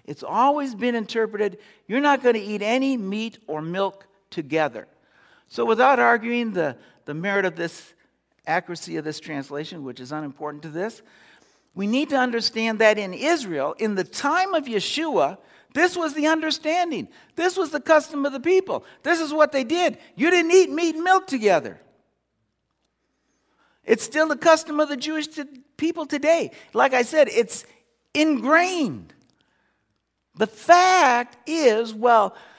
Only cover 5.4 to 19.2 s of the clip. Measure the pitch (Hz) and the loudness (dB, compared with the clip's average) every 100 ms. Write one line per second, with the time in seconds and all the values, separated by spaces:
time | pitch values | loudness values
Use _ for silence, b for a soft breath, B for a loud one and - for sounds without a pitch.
5.4 | b - 233 220 254 262 240 233 226 240 | b -4 0 4 4 6 4 2 0 -4
6.4 | 233 190 156 120 b b - 151 196 202 | -2 -2 -4 -4 b b -12 -8 -4 -2
7.4 | 185 165 170 - - _ _ _ _ _ | -2 -4 -8 -10 -20 _ _ _ _ _
8.4 | - 165 175 170 - 160 151 151 - 147 | -4 -4 -4 -12 -10 -8 -8 -10 -10 -10
9.4 | 139 143 156 175 135 123 127 151 151 135 | -10 -10 -10 -12 -14 -14 -12 -10 -10 -10
10.4 | 151 147 160 156 208 226 _ b b b | -12 -12 -12 -8 -8 -10 _ b b b
11.4 | b b b - 202 247 294 277 247 233 | b b b -8 -2 -2 0 0 0 -2
12.4 | - 226 226 220 220 208 196 185 277 339 | -4 -4 -4 2 4 4 -2 -4 0 0
13.4 | 220 156 139 - 220 196 180 - 285 330 | -2 -4 -4 -4 -4 -2 -4 -4 -2 0
14.4 | 381 349 277 220 - 277 320 220 143 190 | 0 -2 -2 -4 -4 -4 -2 0 0 -2
15.4 | b b b - 359 349 320 285 302 320 | b b b 0 0 0 -4 -2 0 0
16.4 | 311 302 302 339 349 247 - b b - | -2 -4 -2 -2 -2 -4 -8 b b -4
17.4 | 349 359 370 302 - 311 294 294 277 269 | -2 -2 -4 -2 2 2 2 -4 -4 -4
18.4 | 302 370 370 135 B B 277 330 | 2 2 2 -6 B B -2 0